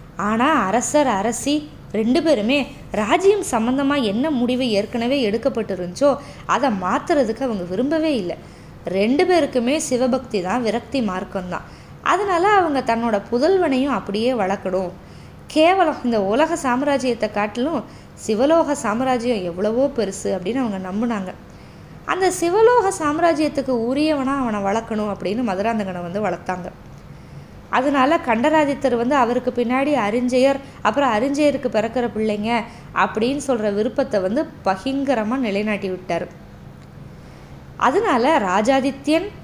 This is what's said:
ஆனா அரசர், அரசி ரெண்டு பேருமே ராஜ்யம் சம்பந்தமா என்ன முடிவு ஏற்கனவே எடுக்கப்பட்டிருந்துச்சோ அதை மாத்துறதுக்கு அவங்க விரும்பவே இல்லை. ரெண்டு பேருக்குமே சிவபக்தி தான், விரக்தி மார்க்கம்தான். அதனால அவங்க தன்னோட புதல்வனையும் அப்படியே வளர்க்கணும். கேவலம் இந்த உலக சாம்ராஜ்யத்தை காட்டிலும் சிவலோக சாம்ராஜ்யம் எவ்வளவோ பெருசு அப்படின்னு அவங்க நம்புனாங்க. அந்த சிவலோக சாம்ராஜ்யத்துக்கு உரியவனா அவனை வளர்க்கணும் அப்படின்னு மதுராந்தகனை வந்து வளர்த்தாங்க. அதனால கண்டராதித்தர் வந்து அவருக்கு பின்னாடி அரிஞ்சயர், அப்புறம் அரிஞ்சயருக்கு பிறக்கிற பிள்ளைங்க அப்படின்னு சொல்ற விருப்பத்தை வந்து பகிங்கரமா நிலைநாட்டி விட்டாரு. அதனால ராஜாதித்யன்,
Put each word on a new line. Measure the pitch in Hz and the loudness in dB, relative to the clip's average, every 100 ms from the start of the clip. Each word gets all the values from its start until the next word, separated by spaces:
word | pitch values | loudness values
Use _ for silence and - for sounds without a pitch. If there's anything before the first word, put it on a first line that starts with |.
| - - | -16 -6
ஆனா | 202 226 262 302 190 | -2 2 2 2 2
அரசர், | 220 240 302 269 | 0 2 2 2
அரசி | 196 214 233 277 294 294 - - | 2 -2 -2 -2 -2 -4 -14 -6
ரெண்டு | 208 220 330 | -2 2 2
பேருமே | 320 247 208 285 - - - | 4 2 4 0 0 -8 -8
ராஜ்யம் | - 214 320 392 415 320 | -4 2 4 4 4 0
சம்பந்தமா | 240 226 262 277 285 | 0 0 2 2 2
என்ன | 226 202 311 | 2 0 0
முடிவு | 262 240 254 254 | 0 0 0 2
ஏற்கனவே | 202 214 240 233 285 220 | 0 0 -2 0 2 2
எடுக்கப்பட்டிருந்துச்சோ | 226 262 226 214 180 175 180 285 262 - - - | 0 0 -2 -4 -4 -6 2 2 2 -4 -12 -2
அதை | 208 262 | 2 2
மாத்துறதுக்கு | 202 180 262 - 311 220 220 | 0 0 -2 2 2 2 -2
அவங்க | 269 208 170 | -4 -4 -4
விரும்பவே | 190 262 320 320 262 | -2 0 0 0 0
இல்லை. | 175 - - - - - | -4 -8 -14 -20 -20 -12
ரெண்டு | - 190 214 294 | -4 0 2 2
பேருக்குமே | 359 359 277 262 233 302 | 4 4 2 0 0 0
சிவபக்தி | - 247 254 254 262 202 | 0 0 0 0 -2 -4
தான், | 175 240 | -2 -2
விரக்தி | 226 220 - 277 | 0 -2 -4 -2
மார்க்கம்தான். | 214 185 190 196 180 170 - - - - | -2 -4 -6 -8 -6 -8 -10 -18 -20 -6
அதனால | - 359 403 349 381 | -2 0 2 2 4
அவங்க | 415 339 269 | 4 2 0
தன்னோட | 233 226 233 208 - | 0 0 0 -2 0
புதல்வனையும் | 240 302 381 330 262 277 | 0 2 4 2 0 0
அப்படியே | 220 - 202 240 | -2 -4 -2 0
வளர்க்கணும். | 247 190 202 196 185 180 180 - - - - - | 0 0 -2 -2 -2 -2 -8 -18 -20 -20 -20 -2
கேவலம் | 302 320 381 330 269 | 4 6 6 2 0
இந்த | 247 226 | 0 0
உலக | 190 226 320 330 | 2 0 0 -2
சாம்ராஜ்யத்தை | 269 247 285 277 254 226 208 | 0 0 0 0 0 -2 -2
காட்டிலும் | 208 208 240 269 294 - - - | -2 -4 -2 -2 -2 -6 -14 -20
சிவலோக | - - 214 277 330 285 | -10 -4 2 4 4 2
சாம்ராஜ்யம் | 285 220 220 262 254 233 220 | -2 -2 -2 0 0 0 -2
எவ்வளவோ | 175 170 208 226 277 269 | -4 -2 -2 0 0 0
பெருசு | 196 190 | -4 -4
அப்படின்னு | 202 190 180 254 | -4 -4 -2 -2
அவங்க | 240 190 185 | -2 -4 -4
நம்புனாங்க. | 202 240 214 185 - - - - - - - | -2 -2 -2 -6 -12 -18 -20 -20 -20 -20 -12
அந்த | - 349 370 | -6 0 0
சிவலோக | 359 339 392 453 494 381 381 | 2 0 6 6 6 2 0
சாம்ராஜ்யத்துக்கு | 302 302 339 302 302 294 262 247 226 | -2 2 2 2 0 0 -2 0 0
உரியவனா | 277 311 294 262 277 | 2 2 2 0 0
அவனை | 247 208 | 0 0
வளர்க்கணும் | 196 214 233 214 208 | 0 -2 -2 -4 -4
அப்படின்னு | 196 180 214 | -4 -2 -2
மதுராந்தகனை | 240 185 214 226 190 180 | 0 0 0 -2 -4 -6
வந்து | 175 196 202 | -6 -2 -2
வளர்த்தாங்க. | 175 - 180 175 - - - - - - - - - - | -2 -4 -6 -8 -14 -18 -18 -18 -20 -18 -18 -18 -20 -2
அதனால | 214 269 277 262 339 | 0 2 2 4 2
கண்டராதித்தர் | 269 226 285 311 285 285 262 233 | 2 2 4 4 2 0 0 0
வந்து | 240 | 2
அவருக்கு | 285 226 247 247 233 | 2 2 0 0 -2
பின்னாடி | 233 254 277 | 0 0 2
அரிஞ்சயர், | 285 208 240 247 254 269 269 - - | 2 2 0 2 4 4 2 -4 -4
அப்புறம் | 214 226 277 | 0 2 2
அரிஞ்சயருக்கு | 214 269 285 294 269 247 | 2 0 2 2 2 0
பிறக்கிற | 214 226 247 240 214 | 0 0 -2 -2 0
பிள்ளைங்க | 220 208 214 233 - - - | -2 -2 0 -2 -4 -12 -4
அப்படின்னு | 170 190 - 233 285 277 | 0 0 2 0 0 -2
சொல்ற | 240 214 | 0 0
விருப்பத்தை | 202 233 - - 208 | 0 0 -2 0 0
வந்து | 185 240 - - | 0 -2 -4 -4
பகிங்கரமா | 196 190 269 277 277 240 214 269 | -2 -2 -2 -2 0 0 0 -2
நிலைநாட்டி | 233 196 214 202 185 | 0 -2 -2 -2 -4
விட்டாரு. | 180 - 170 175 - - - - - - - - - - - - - - - | -6 -4 -4 -6 -12 -20 -20 -20 -20 -20 -20 -18 -20 -20 -20 -20 -20 -18 0
அதனால | 226 320 440 254 254 320 | 2 2 2 2 4 2
ராஜாதித்யன், | 190 190 220 269 269 277 - 320 403 - | 2 2 4 2 0 -2 0 0 0 -8